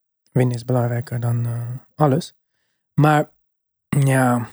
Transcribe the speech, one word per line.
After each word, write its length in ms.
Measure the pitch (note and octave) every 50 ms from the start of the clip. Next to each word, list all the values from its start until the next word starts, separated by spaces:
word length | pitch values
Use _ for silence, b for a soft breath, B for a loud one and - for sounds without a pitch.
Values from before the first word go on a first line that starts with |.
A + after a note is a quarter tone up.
| _ _ _ _ _ _
winnen 220 | - C3 B2+ B2 A#2+
is 80 | A#2 A#2+
belangrijker 560 | - B2+ B2 A#2+ A#2+ A#2+ A#2+ - - B2 A#2+
dan, 260 | A#2 A#2+ A#2 A#2 A#2+
eh, 220 | A#2 A#2 A#2 A#2 A#2+ B2 - _ _ _
alles. 400 | - D#3 C#3 C3 F3 - - _ _ _ _ _ _ _ _ _ _ _ _ _
Maar 360 | C#3+ D3 D3+ D3+ D#3 D3+ - _ _ _ _ _ _ _ _ _ _ _ -
ja, 600 | - C#3+ C3+ C3+ C3 C3 B2+ B2 B2 A#2+ A#2 B